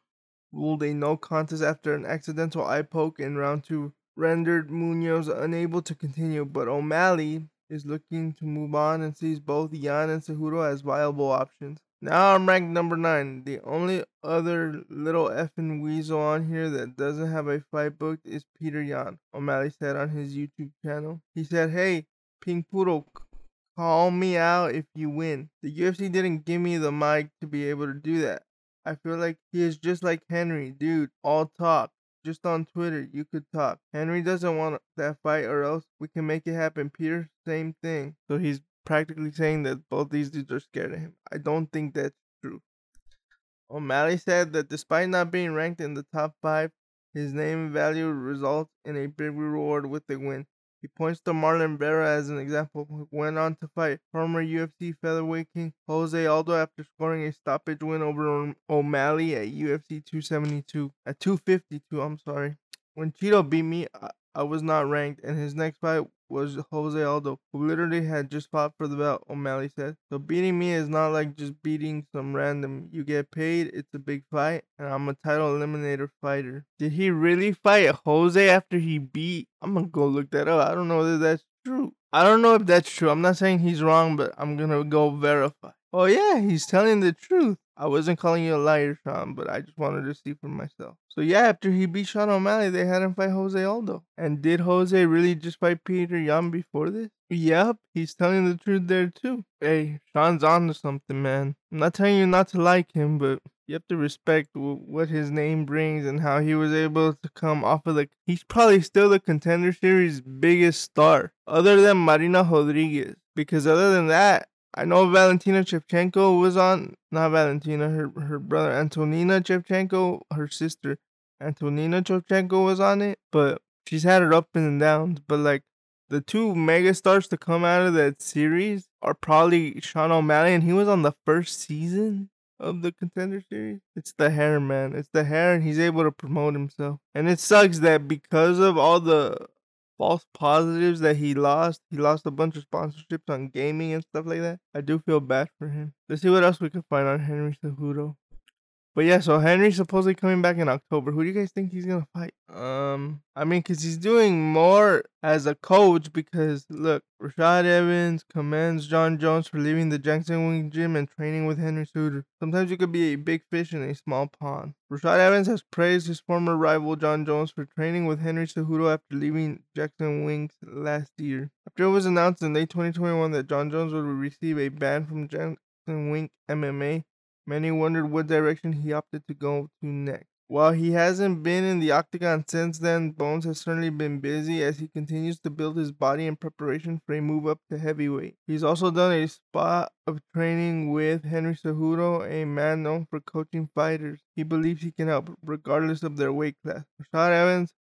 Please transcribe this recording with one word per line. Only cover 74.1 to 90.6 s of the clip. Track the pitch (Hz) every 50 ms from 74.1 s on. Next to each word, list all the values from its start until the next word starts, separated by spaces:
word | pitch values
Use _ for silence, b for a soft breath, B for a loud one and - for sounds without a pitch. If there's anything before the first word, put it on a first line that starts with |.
| 143 139 139 -
fight, | 156 151 139 156 170 160 - _ _ -
and | 147 139
I'm | 135 139 143 147
a | 147
title | - - 165 147 151 156 151 143
eliminator | 147 147 151 151 151 147 143 139 135 139 143 _ _
fighter." | - 143 139 139 139 127 127 139 147 _ _ -
Did | 151 156 147
he | 165 190 190
really | 175 160 156 170 175 180 196 208 196
fight | - - 208 202 208 190 143 127 - -
Jose | 151 151 160 170 175 170 190 196 196
after | 185 190 185 - 180 180
he | 165 165 160 151
beat? | 139 131 - 151 156 170 180 170 - _ _ _
I'm | - 180 202
gonna | 185 -
go | 175 160 156 143
look | 143 139 143 143 139
that | - 147 147 156
up. | 165 160 139 -
I | 165
don't | 175 180 170
know | 165 160 160
if | 165 165 156
that's | 156 160 160 156 _ _ _ _ -
true. | 254 262 254 269 - - _ _ _ -
I | 147 165
don't | 202 214 226 233
know | 233 226
if | 220 214
that's | 175 175 175 165 -
true. | - - 170 156
I'm | 147 160 170
not | 180 185
saying | 170 190 190 185 175
he's | 170 175 175 151 156
wrong, | 160 160 160 165 160 156
but | 147 135 - -
I'm | - 143 147 147
gonna | 147 156 156 156 147 147
go | 151 147 156 151 147
verify. | 143 147 143 143 147 147 135 143 147 _ - - - _ _ _ -
Oh | 180 185
yeah, | 190 202 370 403 415 370 254
he's | 208 202 175 156 -
telling | - - 185 208 220 220 208
the | 190 180 170
truth. | _ - - 370 370 320 233 196 - _ _ _
I | - 143 151
wasn't | 135 151 156 165 175 -
calling | - 170 165 170 165
you | 165 160
a |
liar, | 147 143 151 156 151 147 143 147 - -
Sean, | - - - - - -
but | - - -
I | - -
just | 143 - _
wanted | - 151 139 143 139 139
to | 135 147
see | - - 143 143
for | - -
myself. | 143 147 139